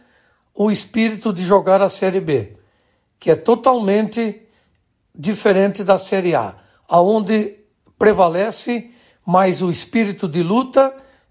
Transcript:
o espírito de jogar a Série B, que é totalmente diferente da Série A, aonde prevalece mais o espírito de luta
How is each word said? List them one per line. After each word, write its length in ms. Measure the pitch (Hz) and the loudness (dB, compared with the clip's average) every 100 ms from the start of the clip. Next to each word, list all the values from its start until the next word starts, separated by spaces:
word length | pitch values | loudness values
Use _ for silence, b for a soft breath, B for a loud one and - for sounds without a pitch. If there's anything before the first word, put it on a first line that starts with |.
| b b b b b - | b b b b b -2
o 160 | 208 | -2
espírito 600 | 202 - 220 226 214 220 | -2 -4 -2 -2 -2 -6
de 120 | 175 | -4
jogar 400 | 185 196 180 190 | 2 2 4 2
a 60 | 196 | 2
Série 300 | - 190 190 | -2 -4 -2
B, 380 | 160 135 101 - _ _ _ _ _ _ | -2 -4 -4 -16 _ _ _ _ _ _
que 100 | - | 0
é 60 | 156 | 2
totalmente 1040 | 226 233 262 247 196 208 214 233 226 208 _ _ _ _ _ _ _ | 2 2 2 2 2 0 -2 -4 -6 -8 _ _ _ _ _ _ _
diferente 720 | - 151 208 214 190 196 196 | -10 -6 -2 2 2 0 0
da 160 | 190 190 | 0 0
Série 340 | - 196 175 | 0 -2 0
A, 220 | 143 101 - b b b | -2 -4 -10 b b b
aonde 720 | 170 185 220 196 214 208 - _ _ _ - | 2 4 2 0 -2 -2 -10 _ _ _ 0
prevalece 920 | 214 190 175 170 214 - - 240 - b b b | 2 4 2 0 -4 -6 -6 -6 -8 b b b
mais 380 | - 180 190 151 | -2 2 2 0
o 80 | 180 | -4
espírito 580 | 160 - 226 202 185 180 | -6 -4 -2 -2 -4 -6
de 140 | 165 | -4
luta 540 | 170 226 262 269 269 269 b b b | -2 -2 0 2 0 -2 b b b